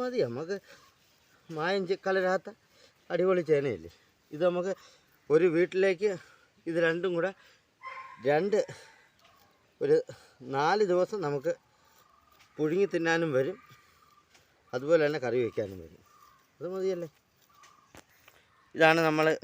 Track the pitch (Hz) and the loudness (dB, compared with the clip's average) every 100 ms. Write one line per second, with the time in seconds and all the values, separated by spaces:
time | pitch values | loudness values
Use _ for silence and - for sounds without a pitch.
0 | 254 247 127 120 165 196 - - _ _ | 0 -2 -2 -4 -8 -10 -12 -20 _ _
1 | _ _ _ _ - 156 170 196 180 190 | _ _ _ _ -14 -6 -2 -2 -2 -4
2 | 190 190 185 190 - 220 _ _ - _ | -2 0 0 -2 -4 -16 _ _ -20 _
3 | _ 175 185 180 156 143 139 95 85 - | _ 0 2 2 2 2 2 -4 -10 -20
4 | _ _ _ 151 180 180 185 185 - _ | _ _ _ -2 0 0 -4 -6 -12 _
5 | _ _ - 156 175 160 180 185 190 180 | _ _ 0 4 4 2 0 0 0 0
6 | 208 180 - - _ _ 165 165 165 170 | -2 -4 -10 -20 _ _ -6 0 0 0
7 | 185 170 185 - - _ _ _ - - | -2 -2 -2 -6 -18 _ _ _ -18 -16
8 | - - 131 151 196 208 - - - - | -18 -6 0 0 2 0 -2 -10 -20 -20
9 | _ _ _ _ _ _ _ _ 139 156 | _ _ _ _ _ _ _ _ 2 2
10 | - 131 - _ 131 135 156 208 202 180 | 2 -12 -20 _ -8 -2 0 2 2 2
11 | 180 208 147 143 156 170 _ _ _ _ | 0 -2 -4 -4 -4 -6 _ _ _ _
12 | _ _ _ _ _ - 151 180 196 175 | _ _ _ _ _ -4 -2 0 0 0
13 | 165 165 165 131 135 190 - - _ _ | 0 0 0 0 0 -6 -16 -20 _ _
14 | _ _ _ _ _ _ _ 127 143 165 | _ _ _ _ _ _ _ -8 2 2
15 | 147 151 123 123 110 113 98 92 80 90 | 4 0 -2 -2 -2 -4 -6 -10 -16 -20
16 | _ _ - _ _ _ 165 190 190 175 | _ _ -20 _ _ _ -10 -6 -4 -4
17 | 165 - _ _ _ _ - _ _ - | -8 -14 _ _ _ _ -20 _ _ -20
18 | - _ _ _ _ _ _ - 160 165 | -20 _ _ _ _ _ _ 4 6 6
19 | 160 156 156 151 | 4 2 2 0